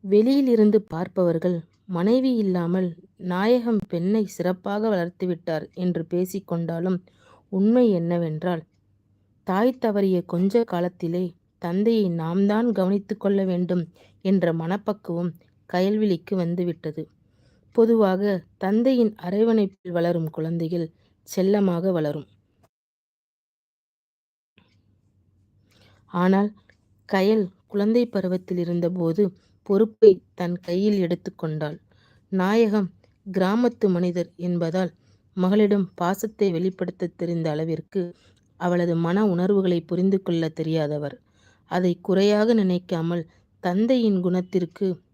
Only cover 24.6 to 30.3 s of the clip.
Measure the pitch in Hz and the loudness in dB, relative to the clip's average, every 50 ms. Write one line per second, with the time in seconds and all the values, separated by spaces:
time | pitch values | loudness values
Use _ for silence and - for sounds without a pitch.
24.6 | _ _ _ _ _ _ _ _ _ _ _ _ _ _ _ _ _ _ _ _ | _ _ _ _ _ _ _ _ _ _ _ _ _ _ _ _ _ _ _ _
25.6 | _ _ _ _ _ _ _ _ _ _ - 180 180 185 190 196 202 208 214 - | _ _ _ _ _ _ _ _ _ _ -4 0 2 2 4 2 2 -2 -4 -12
26.6 | _ _ _ _ _ _ _ _ _ - 214 190 190 202 220 220 196 180 _ _ | _ _ _ _ _ _ _ _ _ -2 0 2 2 2 2 2 0 -4 _ _
27.6 | _ _ - 202 202 214 226 247 240 240 - 202 185 180 185 180 185 - 185 175 | _ _ -4 -2 0 2 2 2 0 0 -2 -4 -2 -2 -4 -4 -4 -6 -4 -4
28.6 | 170 170 175 175 170 170 185 185 170 165 165 180 208 185 190 _ _ _ _ _ | -2 -2 -2 -2 -2 -2 -2 -2 -2 -2 0 0 0 -2 -2 _ _ _ _ _
29.6 | _ - 196 196 226 220 220 _ 220 208 190 180 _ _ | _ -2 2 2 2 2 4 _ 8 8 8 6 _ _